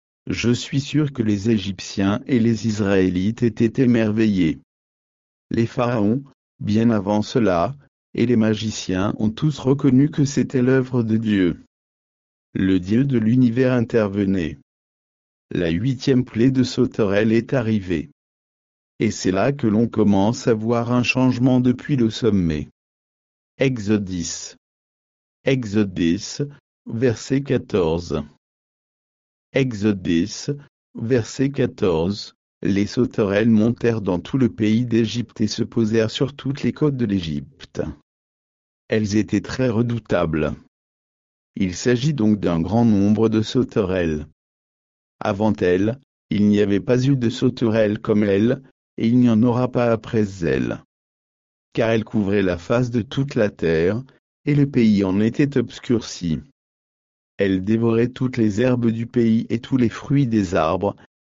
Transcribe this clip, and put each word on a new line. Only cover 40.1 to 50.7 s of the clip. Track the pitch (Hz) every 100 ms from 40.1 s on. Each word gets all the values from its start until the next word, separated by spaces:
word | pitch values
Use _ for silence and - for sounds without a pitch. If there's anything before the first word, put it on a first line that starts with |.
| 95 82 78 76 65 - _ _ _ _ _ _ _ _ -
Il | 92 87
s'agit | - 123 143
donc | 139 107 104
d'un | 90 85
grand | 82 113 117
nombre | 101 101 107 113
de | 110
sauterelles. | 107 127 - - 92 92 85 76 76 _ _ _ _ _ _ _ _ -
Avant | 107 98 110
elles, | 104 90 92 104 127 _ _ -
il | 101 104
n'y | 101
avait | 101 101
pas | - 127
eu | 131 135
de | 117
sauterelles | - 131 120 117 113 107 104
comme | - 104
elles, | 104 98 113 139 - _ _ -
et | 113
il | 123
n'y | 120
en | 110
aura | 123 120 123
pas | 127 120
après | 113 - 113 101 95 80
elles. | 67 60